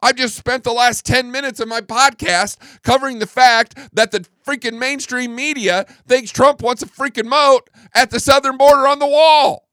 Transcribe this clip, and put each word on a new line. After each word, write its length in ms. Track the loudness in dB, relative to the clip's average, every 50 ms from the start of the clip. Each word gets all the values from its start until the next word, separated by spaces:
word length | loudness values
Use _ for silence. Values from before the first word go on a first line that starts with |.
| 0
I've 140 | 0 0
just 180 | 0 -4 -6 -6
spent 300 | -8 -6 -6 -6 -4 -4
the 80 | -6 -2
last 320 | 0 0 0 0 -2 -6
ten 260 | -2 -2 -2 -2 -2
minutes 300 | -8 -6 -6 -6 -6 -8
of 80 | -10 -8
my 140 | -8 -10 -10
podcast 720 | _ -2 2 2 0 0 _ -4 -2 -2 -2 -2 -4 -6 _ _ -20 -20 _ _
covering 360 | 0 0 0 0 -4 -6 -8
the 80 | -10
fact 520 | -8 0 4 4 6 6 4 0 _ -6 -20 -20 -10 _
that 200 | -2 -2 0 -2
the 140 | -8 -8 _ _ _ _
freaking 320 | -8 -8 -6 -6 -8 -8 -6
mainstream 560 | -6 -6 -6 -6 -8 -8 -8 -8 -6 -8 -8
media 500 | -8 -6 -6 -6 -4 -2 -2 -2 -2 -4 _ -14 _ _
thinks 240 | _ -2 -2 -2 -4
Trump 320 | -2 2 2 2 2 0 -4
wants 200 | -6 -6 -6 -8
a 40 |
freaking 400 | -16 _ _ -8 -8 -6 -6 -6
moat 420 | -2 0 2 4 4 2 2 0 _ _ _ _ _ _
at 160 | -2 -2 0
the 80 | -2 -6
southern 380 | 2 2 2 2 2 -2 -2
border 320 | 2 4 4 6 6 4 0
on 100 | 0 0
the 80 | 0
wall. 600 | 0 2 4 6 6 6 6 4 2 0 -4 _ _